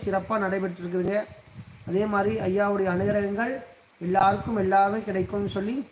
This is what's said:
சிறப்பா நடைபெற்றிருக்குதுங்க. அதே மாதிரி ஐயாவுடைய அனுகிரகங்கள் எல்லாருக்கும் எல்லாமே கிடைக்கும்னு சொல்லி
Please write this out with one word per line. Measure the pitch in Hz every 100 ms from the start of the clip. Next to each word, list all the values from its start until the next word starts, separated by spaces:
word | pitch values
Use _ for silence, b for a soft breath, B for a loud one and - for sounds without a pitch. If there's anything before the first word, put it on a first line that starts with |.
சிறப்பா | 202 190 185 220 190
நடைபெற்றிருக்குதுங்க. | 196 185 175 175 180 180 202 220 - - - - - -
அதே | 180 214 202
மாதிரி | 202 220 190
ஐயாவுடைய | 190 202 202 190 180
அனுகிரகங்கள் | 202 208 202 202 240 262 - - _ _
எல்லாருக்கும் | 170 190 190 202 247 220 190
எல்லாமே | 196 196 214 220
கிடைக்கும்னு | 190 185 202 202 202
சொல்லி | 202 262 -